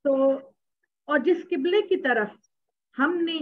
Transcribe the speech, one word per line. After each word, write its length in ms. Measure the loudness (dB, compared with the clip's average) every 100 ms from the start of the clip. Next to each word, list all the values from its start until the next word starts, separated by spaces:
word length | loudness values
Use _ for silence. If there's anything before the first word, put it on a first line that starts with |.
| -2
तो, 80 | 2 2 0 -6 _ _ _ _ _ -4
और 140 | 0
जिस 220 | 2 0 0
किबले 360 | -4 0 0
की 120 | 0 -2
तरफ 380 | 0 -2 -2 -8 _ _ _ _ _ -2
हमने 360 | 0 0 -2 -4